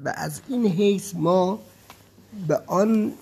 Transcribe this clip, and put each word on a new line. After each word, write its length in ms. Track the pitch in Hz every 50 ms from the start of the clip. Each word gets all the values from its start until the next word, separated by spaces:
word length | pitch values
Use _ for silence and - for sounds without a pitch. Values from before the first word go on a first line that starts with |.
| 135
و 80 | 135 -
از 240 | - 151 156 151 - - -
این 180 | 262 247 233
حیث 480 | 208 170 175 208 202 202 185 - - 175
ما 440 | 170 156 165 175 185 180 185 202 214 - - - - - - - - - _ _ - - - - 208 185 156
به 120 | 151 - -
آن 460 | - - 180 208 220 226 220 208 - - -